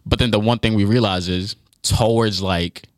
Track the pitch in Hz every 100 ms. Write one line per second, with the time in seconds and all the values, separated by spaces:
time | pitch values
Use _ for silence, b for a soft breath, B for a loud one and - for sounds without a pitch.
0 | - - 123 104 110 117 113 110 101 120
1 | 107 92 90 92 95 - _ _ - -
2 | 113 113 113 95 95 87 87 - -